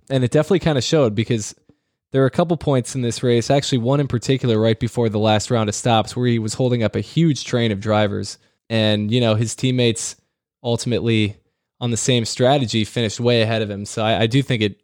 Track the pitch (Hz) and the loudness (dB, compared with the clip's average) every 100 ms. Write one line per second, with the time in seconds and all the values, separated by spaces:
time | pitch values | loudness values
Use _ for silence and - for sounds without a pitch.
0 | - 135 123 151 151 190 165 139 - 160 | -4 -2 2 2 2 2 2 0 2 2
1 | 120 104 110 117 - - _ _ _ _ | 2 2 -2 -2 -4 -14 _ _ _ _
2 | _ 135 131 - 170 170 - 131 120 135 | _ 0 2 2 0 0 0 0 0 -4
3 | 120 - 127 120 - 139 - 127 117 143 | -4 -2 2 2 2 0 0 0 0 0
4 | 139 117 - 135 123 110 113 113 120 - | 0 -2 -2 0 2 2 2 0 -2 -2
5 | 117 104 110 107 - 120 104 - 123 113 | -2 0 2 2 0 0 0 -2 2 2
6 | 104 - 123 117 110 - 127 120 107 107 | 0 -2 0 0 -2 -2 0 0 0 -2
7 | 107 - 165 131 - 123 117 98 107 107 | -4 2 2 0 -2 0 0 -2 0 0
8 | 104 101 98 - _ _ - 113 107 104 | 0 -2 -8 -12 _ _ -4 0 2 0
9 | 107 123 117 107 113 - 131 127 120 113 | 0 2 2 2 0 -2 -2 2 2 0
10 | - - _ _ _ _ 120 117 123 110 | -6 -12 _ _ _ _ -4 -2 -2 -2
11 | 117 110 104 - _ _ _ - 123 113 | 0 0 0 -4 _ _ _ -8 -4 -2
12 | - 123 110 - 127 143 117 113 104 - | 0 0 -2 0 2 2 0 -2 -2 -2
13 | 110 - 120 120 110 113 107 101 101 - | -4 -2 0 2 2 -2 -4 -8 -8 -4
14 | 110 98 113 135 131 123 107 - | 0 2 2 0 0 0 -2 -2